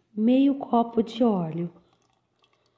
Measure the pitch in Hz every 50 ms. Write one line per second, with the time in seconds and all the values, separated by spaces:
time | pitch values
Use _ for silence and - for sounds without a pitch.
0 | _ _ - 208 214 233 254 262 277 277 269 277 - - - 233 233 233 - 226
1 | 233 233 - 226 254 233 208 180 170 160 156 165 175 175 - _ _ _ _ _
2 | _ _ _ _ _ _ _ _ _ _ _ _ _ _ _